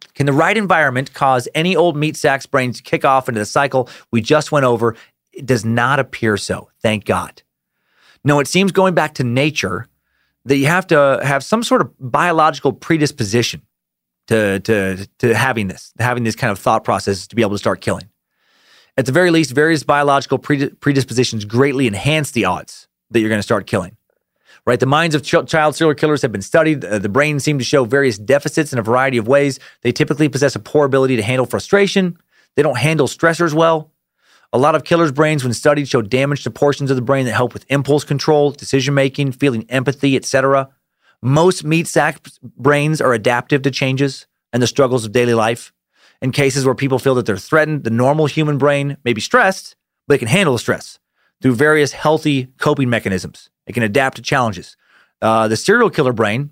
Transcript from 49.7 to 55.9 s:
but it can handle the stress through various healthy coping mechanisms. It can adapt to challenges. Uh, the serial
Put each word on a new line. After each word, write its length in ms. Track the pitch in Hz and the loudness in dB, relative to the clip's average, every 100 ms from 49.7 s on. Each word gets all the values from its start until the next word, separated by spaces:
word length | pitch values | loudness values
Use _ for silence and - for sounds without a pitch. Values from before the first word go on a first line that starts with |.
| _ _ _ - | _ _ _ 0
but 80 | 139 | 0
it 40 | |
can 80 | 113 | 2
handle 260 | 190 170 | 0 2
the 60 | 120 | 0
stress 400 | - 87 - - _ _ _ _ | -2 -6 -8 -20 _ _ _ _
through 120 | 131 | 0
various 400 | 117 151 156 139 | 2 4 4 0
healthy 540 | - 156 156 156 139 127 - | 0 0 0 0 -2 -4 -4
coping 320 | 151 143 127 | -2 0 0
mechanisms. 600 | 113 107 92 80 - _ _ - | -2 -2 -4 -6 -16 _ _ -10
It 60 | |
can 100 | 117 | -4
adapt 320 | 110 117 131 - | 0 0 0 -2
to 80 | |
challenges. 520 | - 139 117 87 - _ _ _ _ - | -4 -2 -2 -4 -12 _ _ _ _ -4
Uh, 260 | 110 110 110 | 0 2 2
the 80 | 110 | 0
serial 360 | - 233 208 | 2 2 2